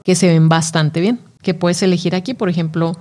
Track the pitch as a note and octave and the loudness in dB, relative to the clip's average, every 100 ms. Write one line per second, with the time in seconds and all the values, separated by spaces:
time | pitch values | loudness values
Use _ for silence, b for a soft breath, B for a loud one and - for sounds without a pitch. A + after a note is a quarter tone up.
0 | - F3+ F3+ E3 D#3+ E3 D#3+ E3+ D3+ D#3+ | -2 2 4 4 4 2 0 0 -2 0
1 | F#3+ A#3+ - _ - F#3 F3 E3+ F#3+ F3 | -2 -2 -6 _ -6 -2 -2 0 0 0
2 | - F#3 F#3 C4 G3 E3+ D#3+ E3 E3 E3+ | 0 -4 -4 -4 -4 -2 -2 -2 -4 -4